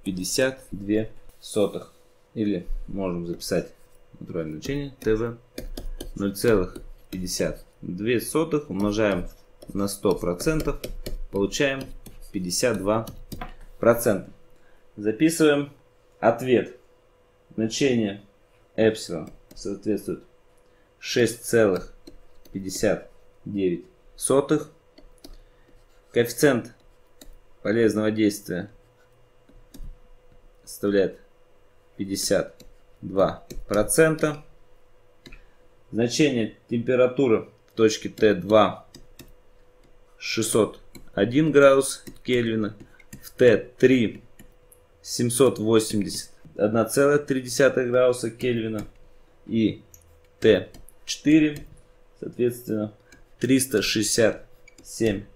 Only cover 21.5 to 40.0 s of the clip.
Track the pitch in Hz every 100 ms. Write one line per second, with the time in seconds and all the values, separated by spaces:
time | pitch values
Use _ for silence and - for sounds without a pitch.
21.5 | 117 107 90 - - - - - - -
22.5 | 98 95 - 104 85 - - - _ -
23.5 | 101 92 85 - _ - - - 135 -
24.5 | 151 - _ _ - - - - - -
25.5 | _ _ - _ _ _ 120 117 - 147
26.5 | 120 - - _ _ _ - - - -
27.5 | - 104 113 110 104 107 107 107 101 -
28.5 | 87 104 - _ _ _ _ _ _ _
29.5 | - - - - - - - _ - -
30.5 | _ - - 101 101 90 - _ _ _
31.5 | _ _ _ _ - 98 98 - 95 78
32.5 | - - - _ - - 95 85 - -
33.5 | - - 101 - - 160 156 156 143 -
34.5 | - - - - - _ _ - - -
35.5 | - - _ - 104 120 - 147 123 104
36.5 | - - 120 120 127 123 131 131 104 -
37.5 | _ _ - 110 - 98 - 107 95 98
38.5 | 107 95 - - - - - - - -
39.5 | - _ _ - -